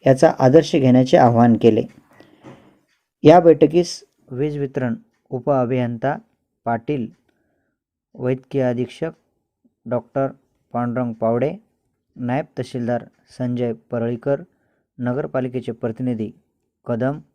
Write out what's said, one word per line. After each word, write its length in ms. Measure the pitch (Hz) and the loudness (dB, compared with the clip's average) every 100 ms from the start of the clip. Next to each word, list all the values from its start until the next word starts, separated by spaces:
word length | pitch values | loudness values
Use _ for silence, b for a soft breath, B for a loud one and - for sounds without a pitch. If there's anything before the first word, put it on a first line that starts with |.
| - | 2
याचा 260 | 131 160 - | 4 4 4
आदर्श 380 | 131 151 151 160 | 6 6 4 0
घेण्याचे 400 | 131 127 131 175 | 4 4 4 4
आवाहन 400 | 123 117 117 113 | 4 4 4 6
केले. 260 | 117 110 - _ _ b b b b b b b b b _ _ | 4 2 -4 _ _ b b b b b b b b b _ _
या 180 | 147 175 | 6 8
बैठकीस 640 | 170 151 151 170 170 - _ _ _ | 6 4 4 2 -2 -10 _ _ _
वीज 280 | 127 151 147 | -6 -6 -4
वितरण 360 | 139 135 127 113 _ _ _ | -6 -4 -4 -6 _ _ _
उपअभियंता 880 | 127 135 139 120 127 120 117 135 151 _ _ _ _ | -8 -2 -2 0 -2 -4 -4 -6 -6 _ _ _ _
पाटील, 420 | 117 113 113 147 110 _ _ _ _ _ _ _ _ _ _ | -6 -6 -4 -6 -8 _ _ _ _ _ _ _ _ _ _
वैद्यकीय 480 | - 127 131 _ 143 | -8 -6 -6 _ -4
अधीक्षक 480 | 127 120 120 - 160 - _ _ _ _ _ _ 117 | -4 -4 -8 -8 -12 -12 _ _ _ _ _ _ -8
डॉक्टर 400 | 120 - 135 135 - _ _ _ | -8 -6 -6 -6 -8 _ _ _
पांडुरंग 400 | 123 120 117 120 | -6 -6 -4 -6
पावडे, 440 | 113 113 120 139 190 _ _ _ _ _ - | -4 -2 -2 -4 -6 _ _ _ _ _ -10
नायब 280 | 123 131 160 - | -6 -6 -6 -12
तहसीलदार 460 | 123 131 117 120 - _ _ - | -10 -8 -6 -6 -8 _ _ -10
संजय 340 | 123 123 120 | -6 -4 -6
परळीकर, 680 | 113 _ 120 117 120 143 139 175 _ _ _ _ - | -8 _ -6 -6 -6 -4 -6 -8 _ _ _ _ -10
नगरपालिकेचे 760 | 123 127 151 135 127 127 123 | -6 -6 -6 -6 -6 -8 -10
प्रतिनिधी 580 | 113 120 113 127 113 107 - _ _ _ _ - | -8 -8 -6 -6 -6 -8 -10 _ _ _ _ -10
कदम 320 | 117 131 151 _ | -6 -4 -6 _